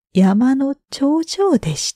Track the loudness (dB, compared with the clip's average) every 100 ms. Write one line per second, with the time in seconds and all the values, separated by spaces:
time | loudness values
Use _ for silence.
0 | _ 0 2 4 2 0 -2 -6 _ -4
1 | 0 0 -2 -2 0 0 -2 -6 -6